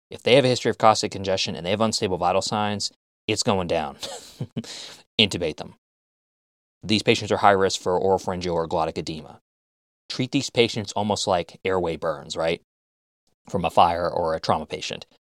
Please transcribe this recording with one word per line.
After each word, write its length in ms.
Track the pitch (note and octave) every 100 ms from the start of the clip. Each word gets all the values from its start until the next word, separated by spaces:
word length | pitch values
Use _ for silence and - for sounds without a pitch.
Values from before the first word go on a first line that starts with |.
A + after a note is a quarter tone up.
| _
if 120 | F#2+
they 120 | -
have 100 | B2+
a 40 | B2+
history 220 | A#2+ A#2+
of 80 | G#2+
caustic 340 | A2+ G#2+ G#2
congestion 420 | F#2+ F#2+ F#2+ -
and 100 | D#2
they 60 | E2+
have 100 | G2+
unstable 380 | A2 G#2+ G#2 F2+
vital 240 | F2 F#2+
signs, 500 | - G#2+ G#2 G#2 - - _ _ -
it's 160 | G#2+
going 260 | - G2 F2+
down. 280 | E2 D2 C2+ - - - - - -
<laughs> 580 | - - - - _ -
Intubate 380 | G#2 F#2+ E2+ D2+
them. 180 | F2 - _ _ _ _ _ _ _ _ _ _
These 200 | F2 G#2+
patients 280 | G#2+ A2+ G#2
are 80 | G2+
high 140 | G#2
risk 280 | G2+ F#2+ -
for 180 | - F2+
oropharyngeal 540 | F#2+ F#2 - F2+ F2
or 160 | E2+ E2
glottic 300 | E2+ D#2+ D#2+
edema. 420 | D#2+ D#2+ D2 - _ _ _ _ _ _ -
Treat 220 | - B2+
these 180 | C#3+ B2+
patients 420 | - A#2 - G2+
almost 340 | - G#2 G2 -
like 320 | F2+ E2+ -
airway 320 | F#2+ F#2+ F2 E2
burns, 400 | E2 D2 C#2+ D2+
right? 240 | D#2+ E2+ _ _ _ _ _ _ _ _ -
From 160 | G2+
a 60 | E2+
fire 380 | - F2+ E2+ E2+
or 260 | - E2
a 60 | D#2+
trauma 260 | - F2 D#2
patient. 400 | - - - - _ _